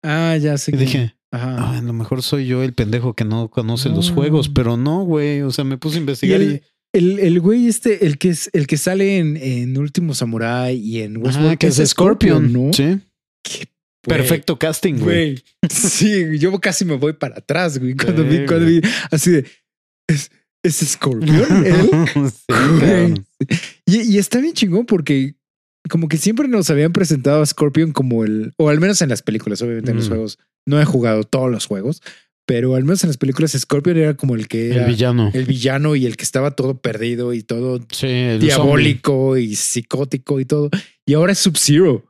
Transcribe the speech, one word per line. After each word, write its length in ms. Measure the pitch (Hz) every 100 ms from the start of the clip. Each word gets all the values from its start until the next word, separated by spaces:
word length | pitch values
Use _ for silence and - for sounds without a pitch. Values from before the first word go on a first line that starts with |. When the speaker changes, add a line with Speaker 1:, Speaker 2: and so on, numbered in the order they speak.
Speaker 1:
Ah, 340 | 156 156 165 160
ya 200 | 151 143
sé 140 | -
Speaker 2:
Y 40 | 139
Speaker 1:
quién. 100 | 131
Speaker 2:
dije, 300 | 131 117 _ _
Speaker 1:
Ajá. 240 | 120 123 127
Speaker 2:
"Ah, 200 | 117 123
a 20 |
lo 100 | 120
mejor 300 | 113 110 131
soy 240 | 127 143 127
yo 160 | 127
el 100 | 131
pendejo 400 | 123 107 117 123
que 120 | 113 110
no 240 | 110 113
conoce 400 | - 110 117 135
los 200 | 160 175
Speaker 1:
No. 60 | 170
Speaker 2:
juegos", 340 | 143 156 147
pero 280 | 143 117 120
no, 260 | 135 165
güey. 380 | 185 156 147 143
O 100 | 139
sea, 120 | 127 135
me 120 | 131
puse 180 | 160 156
a 40 |
Speaker 1:
Y 20 |
Speaker 2:
investigar 400 | 143 135 180 190
Speaker 1:
el, 200 | 156 143 _ _ _
Speaker 2:
y 40 | 196
Speaker 1:
el, 220 | 175 202
el 200 | 190 175
güey 260 | 170 233 240
este, 380 | 208 240 202 180
el 120 | 143
que 120 | 185
es, 200 | 165 -
el 140 | 180 143
que 100 | 151
sale 400 | - 190 196 196
en, 180 | 160 151
en 400 | 131 123 123 131
Último 360 | 147 139 170
Samurai 640 | 131 117 113 117 123 127 127
y 240 | 107 113
en 160 | 107 110
Speaker 2:
Ajá, 80 | 123
Speaker 1:
Westworld, 320 | 135 156 160
Speaker 2:
que 100 | 170
es 120 | 131
Speaker 1:
es 100 | 151
Scorpion, 600 | - 180 214 - 135 120
Speaker 2:
Scorpion, 180 | 123 135
Speaker 1:
¿no? 60 |
Speaker 2:
sí. 280 | - 143 190 _ _ _ _
Speaker 1:
Qué 240 | - - - _ _ _
Speaker 2:
Perfecto 540 | - 156 131 165 - 151
casting, 360 | 160 156 190 131
güey. 320 | 151 170 156
Speaker 1:
güey. 100 | 131 _
<laughs> 160 | _ 170
Sí, 680 | - 214 - 214 202 165 151
yo 180 | 170 190
casi 240 | 196 - 185
me 100 | 143
voy 160 | 147
para 260 | 156 135 110
atrás, 380 | - 151 180 139
güey. 160 | 127 131
Cuando 280 | - 160
Speaker 2:
Sí, 60 | 147
Speaker 1:
vi, 160 | 151 139
cuando 200 | 165 165
Speaker 2:
güey. 140 | 165
Speaker 1:
vi 80 | 185 - -
así 200 | 156 175
de, 140 | 165 135 _ _ _ _ _ -
"¿Es, 240 | 151 - _ _ _
es 120 | 180 - 147
Scorpion, 340 | - 143 117 156
Speaker 2:
<laughs> 400 | 156 269 190 170
Speaker 1:
él?". 240 | 180 214 160 165 143
Speaker 2:
Sí, 280 | 139 - -
Speaker 1:
Güey. 320 | 120 135 160
Speaker 2:
cabrón. 460 | 147 190 175 104 - _ 139 170 - - -
Speaker 1:
Y, 280 | 208 226
y 40 | 202
está 220 | 196 240
bien 140 | 302
chingón 320 | 330 202 175 240
porque 500 | 196 151 143 135 - _ _ _ _ 160
como 180 | 170 160
que 80 | 160
siempre 300 | 190 226 285
nos 200 | 233 170
habían 220 | 143 156
presentado 500 | 175 175 151 131 151
a 40 | 151
Scorpion 460 | - 147 139 160
como 300 | 143 131 117 107
el, 280 | 107 110 -
o 100 | 151
al 100 | 151
menos 200 | 185 196
en 60 | 151
las 120 | 113
películas, 400 | - 107 107 101
obviamente 300 | 120 117 123
en 60 | 117
los 100 | 113
Speaker 2:
Mm. 20 |
Speaker 1:
juegos. 280 | 110 110 - _ _ -
No 140 | 147
he 40 | 151
jugado 380 | 131 117 110
todos 260 | 107 135 127
los 160 | 113 -
juegos, 360 | 101 107 165 - - _ _ -
pero 300 | 120 127 131
al 80 |
menos 200 | 135 190
en 60 | 175
las 80 | 139
películas 340 | 135 131 160 139
Scorpion 400 | - 143 151 170
era 160 | 151 139
como 200 | 135 117
el 120 | 107
que 220 | 113 117
Speaker 2:
El 60 | 123
Speaker 1:
era 100 | 117
Speaker 2:
villano. 440 | 113 123 120 107
Speaker 1:
el 120 | 127 127
villano 500 | 131 127 135 151 147
y 100 | 123
el 120 | 107
que 60 |
estaba 280 | - 131 143
todo 300 | 143 131 131
perdido 520 | 120 107 117 120 123
y 80 | 120
todo 360 | 110 117 127 123 120
Speaker 2:
Sí, 160 | - 135
el 320 | 123 123 113
Speaker 1:
diabólico 960 | 131 135 135 147 147 143 - 135 135 131
y 180 | 113 104
psicótico 840 | - - 113 127 139 135 - 139
y 40 | 127
todo. 240 | 151 147 190 - _ -
Y 80 |
ahora 180 | 147 180
es 60 | 196
Sub-Zero 640 | 196 147 - 147 180 117 -